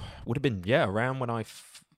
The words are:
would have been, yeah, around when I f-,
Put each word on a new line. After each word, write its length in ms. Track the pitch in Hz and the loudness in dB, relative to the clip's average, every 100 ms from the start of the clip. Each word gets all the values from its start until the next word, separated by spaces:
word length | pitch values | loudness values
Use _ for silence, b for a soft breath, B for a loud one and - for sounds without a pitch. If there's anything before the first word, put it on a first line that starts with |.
| B B 120 | B B -4
would 120 | 139 | 0
have 40 | |
been, 180 | 135 98 90 | 0 0 4
yeah, 200 | 139 101 | 4 4
around 320 | 104 127 131 | 2 0 0
when 100 | 120 | -2
I 100 | 117 | -2
f-, 420 | 107 - - - - | -6 -12 -20 -20 -20